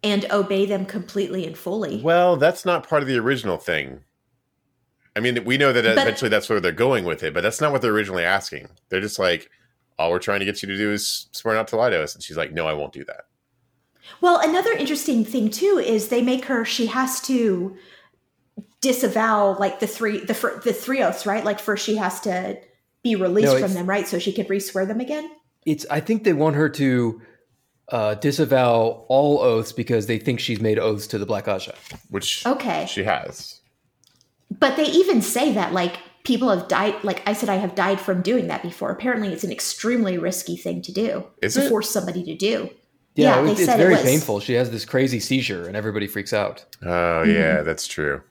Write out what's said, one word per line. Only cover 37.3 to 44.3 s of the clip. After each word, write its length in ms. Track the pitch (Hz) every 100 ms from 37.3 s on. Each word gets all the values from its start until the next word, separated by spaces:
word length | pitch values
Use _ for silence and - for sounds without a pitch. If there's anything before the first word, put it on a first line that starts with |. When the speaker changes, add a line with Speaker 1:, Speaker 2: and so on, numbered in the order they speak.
| 208
Speaker 1:
Sedai 180 | 214 190
have 160 | 190
died 240 | 180 185 196
from 200 | 196 185
doing 260 | 180 247 170
that 160 | 147
before. 280 | 175 - -
Apparently 380 | - 247 233 202
it's 100 | 165
an 60 | 185
extremely 680 | - - - 226 247 202 175
risky 400 | 170 180 - 175
thing 240 | 175 175
to 100 | -
do. 340 | 190 220 180 - _
Speaker 2:
Is 120 | -
Speaker 1:
to 100 | 262
Speaker 2:
it? 40 | 277
Speaker 1:
force 200 | 214 -
somebody 340 | 208 185 180
to 100 | 170
do. 340 | 160 196 226 - - _ _ _
Speaker 3:
Yeah, 200 | - 143
Speaker 1:
Yeah, 40 | 127
Speaker 3:
it's, 40 | 147 208
Speaker 1:
they 60 |
Speaker 3:
it's 80 | 165
Speaker 1:
said 80 | 147
it 40 |
Speaker 3:
very 100 | 175
Speaker 1:
was. 80 | -
Speaker 3:
painful. 360 | 127 151 135